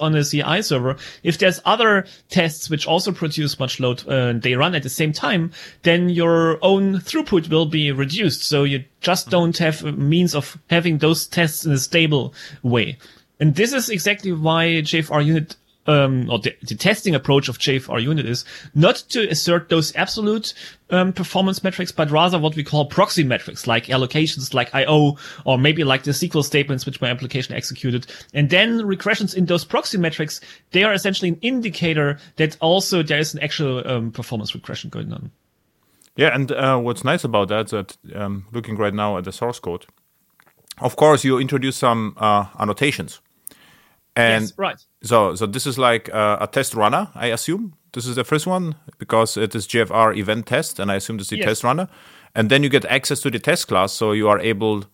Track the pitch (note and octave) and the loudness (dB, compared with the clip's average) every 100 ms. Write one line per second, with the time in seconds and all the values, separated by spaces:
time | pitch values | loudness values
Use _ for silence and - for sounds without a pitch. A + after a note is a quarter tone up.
0 | D#3 D#3 C3+ D3 C#3 F3+ G#3+ C#3 B2+ B2+ | 0 2 2 0 0 -2 0 0 0 -4
1 | - - E3 D#3+ F#3+ F3+ - A3 A3+ G3 | -10 -6 -2 2 2 2 0 4 4 4
2 | F#3+ - - F3+ E3 D#3 - D3+ - E3+ | 0 -16 -2 2 2 0 -4 -4 0 0
3 | G3 F3+ D#3+ D#3 D3 - C3 - B2+ A#2+ | 0 -2 -4 -2 -4 -2 -6 -2 -2 -2
4 | - C3+ B2 A#2 B2 B2 E3 E3 C3 - | -2 0 0 0 0 2 2 0 -4 -2
5 | D#3 D3+ B3 F#3+ E3 - - - F3 E3+ | -2 0 -2 0 -2 -8 -20 -2 2 2
6 | F3+ E3+ E3+ E3 E3 D#3+ F#3 G3 G3 F#3+ | 2 2 4 4 4 2 4 4 2 0
7 | - D#4+ D4 F#3 D#3+ D#3 D#3+ D#3+ D3 C3+ | -2 -4 0 0 2 0 2 0 0 0
8 | C#3 F#3 F#3+ - - D3 C#3+ C#3 C3+ _ | -2 0 0 0 -2 2 2 0 -6 _
9 | E3+ F3+ - F3+ E3+ E3+ D#3+ D#3 D3+ C#3 | -2 -2 2 2 2 2 0 0 -6 -2
10 | C#3 E3+ F3 D3 - - - E3+ E3+ D3+ | 2 4 2 0 -6 -12 -2 0 2 2
11 | D#3 E3 - - D#3+ - D#3+ C3+ - E3+ | 2 2 -2 0 0 0 0 0 2 2
12 | D#3+ D3 B2 - - - B2 A#2+ G#2 B2 | 4 2 0 -8 -20 -6 0 2 0 -4
13 | - - _ - D3+ C#3+ A3+ C#4 A#3 G3 | -16 -20 _ 0 2 4 2 2 -2 -2
14 | G3+ G3+ F#3+ D#3+ D#3 E3 E3 E3 D#3 E3 | -2 -2 -4 -2 2 2 2 0 0 -2
15 | D3+ D3 D3 D#3+ D#3 - _ _ - D3 | 0 0 2 2 0 -10 _ _ 2 4
16 | C3+ B2+ A#2+ A#2 A2+ - B2+ A2 F3+ G#3+ | 4 2 0 -2 -4 -8 -12 -2 0 0
17 | G3+ C#3+ - C#3 C#3 A#2 - C3+ - A2+ | 0 -2 2 2 2 -4 -2 -2 -2 -4
18 | B2 D#3 A#2 B2 - - - D3 F#3 - | 0 -2 -2 -6 -8 -18 -6 2 4 2
19 | - B3 G#3 D#3 F3 E3+ - E3 D3+ - | -2 -2 0 0 0 0 2 0 0 -2
20 | G3 A3+ G#3 A3 - - - - - F3+ | -4 -2 -2 -2 -4 -12 -18 -20 -2 0
21 | F#3 F#3 F3 F#3+ F#3+ F#3+ F#3+ F3+ F3 - | 0 -2 -4 0 0 0 -4 -4 -8 -2
22 | D3+ D3+ F3+ F3+ D3+ D#3 C#3 D3+ D3 - | 0 4 4 2 0 -2 -2 0 0 2
23 | G3+ F3 C3+ A#2 - - A#2+ A#2 A#2 C3 | 2 2 0 0 -4 -10 -2 -2 0 -2
24 | B2+ D3+ D#3 - B2+ C3 A#2+ C#3 C3+ D3+ | 0 0 -2 -2 -4 -2 -2 0 2 4
25 | D3 C#3+ - - - B2+ C#3+ D#3+ C#3+ C3+ | 4 2 -10 -8 0 2 2 2 0 0
26 | D3 C3+ F3+ D#3 C#3 C#3+ C#3+ C3 - - | 0 -2 0 0 0 0 0 -4 -6 -4
27 | B2 B2+ B2+ C3 - A#2+ - B2+ B2+ B2 | -4 -4 -4 -6 -6 -8 -8 -6 -4 -4
28 | - - - C#3 C#3+ F3+ A3+ A3+ G#3 F#3+ | -6 -20 -8 0 2 4 4 0 -2 -2
29 | G3+ A3 G3 F#3 F3 F3 - B3 - F#3 | -2 -2 -2 -2 0 0 0 -2 -2 -2
30 | E3 D#3 D#3 - - - _ F#3 G#3+ G3 | -2 -2 -8 -8 -16 -20 _ 0 2 2
31 | G3+ G3 F3+ E3 A#3 C4 A3+ - E3+ D#3 | -2 -2 -2 -2 -2 -2 -4 -2 -2 0
32 | C#3+ D3 - - D#3 - D#3+ F#3+ F#3+ F3+ | 0 -2 -10 -2 -2 0 2 2 2 0
33 | D3+ D3 D#3 D3 D3 - C#3+ B2+ - B2 | 0 0 -2 -4 -6 -2 -2 -2 -4 -4
34 | A2+ A2+ A#2 A2 - - - A#2 - - | -4 -8 -8 -8 -6 -10 -10 -12 -10 -10
35 | - - A2+ _ _ _ _ _ _ _ | -10 -10 -14 _ _ _ _ _ _ _
36 | _ - D3 B2+ C3+ B2+ C3+ B2+ A#2+ A#2 | _ 2 2 2 -2 0 2 2 0 -2
37 | C3 F3 B2+ G#2+ G2 G#2+ G#2 G#2+ F#2+ - | 0 -2 0 0 2 -2 -2 -6 -6 -14
38 | - F#2+ G2+ G2+ G2 A#2+ A2+ G#2+ G#2 G#2 | -16 -10 -6 -8 -8 -10 -8 -2 -2 0
39 | G#2 F#2+ F#2 - A#2+ A#2+ F2+ F2 - _ | -2 -2 -6 -6 -6 -6 -8 -10 -12 _
40 | _ _ _ _ _ _ _ - B2+ - | _ _ _ _ _ _ _ -4 -4 4
41 | D3+ C#3+ C3+ B2+ C3 C#3+ C3+ - B2+ A#2 | 6 6 4 0 0 -2 -2 0 0 2
42 | G#2+ - G#2+ G#2 F#2+ - G#2+ G2 C#3+ - | -2 0 2 2 0 -4 -4 0 -2 -2
43 | D2 - _ _ - - _ _ _ _ | -10 -14 _ _ -20 -20 _ _ _ _
44 | _ B2 A#2 A2 G#2+ - F#3+ - _ _ | _ 0 2 2 -2 -4 -6 -6 _ _
45 | G#2+ A#2 G2 F2+ G#2+ A#2+ C#3 B2+ B2 A#2 | 2 4 4 0 -4 -4 -6 0 2 2
46 | - G#2 G#2 G#2 G#2 - B2 A2+ G#2 D#3 | -2 0 0 0 0 -2 -2 2 2 2
47 | G#3 - A#2+ A2+ - F#3+ A3 - _ B2 | -4 -6 -4 -4 -4 -4 -6 -12 _ -10
48 | B2 B2 B2 D3+ F#3 F#3 E3+ D3+ - - | -6 -4 0 -2 0 -2 -4 -8 -14 -16
49 | - A2+ A2+ - G#2 A2+ - A#2 G#2 G#2+ | 0 2 2 0 -4 -4 -2 0 2 4
50 | A2 G2+ G2 A2+ - B2+ D#3+ - G2 G2 | 4 2 -2 -2 0 -2 -2 -6 -2 -2
51 | - A2 G2 G#2+ G2+ A2 A#2+ D3 F#3+ - | -4 -8 -6 -4 -2 0 0 -2 -4 -10
52 | - - - A2+ A2 C3+ C#3+ C3+ - C3+ | -20 -20 -10 -2 2 4 4 2 2 -2
53 | - C#3 C#3 A2+ - F3 - F#2+ G2 - | 0 -2 -2 -2 0 -2 0 0 2 0
54 | G#2+ G#2+ G#2+ G2+ A2 G#2 A2 G#2+ G2 | 0 2 4 4 2 0 0 -2 -6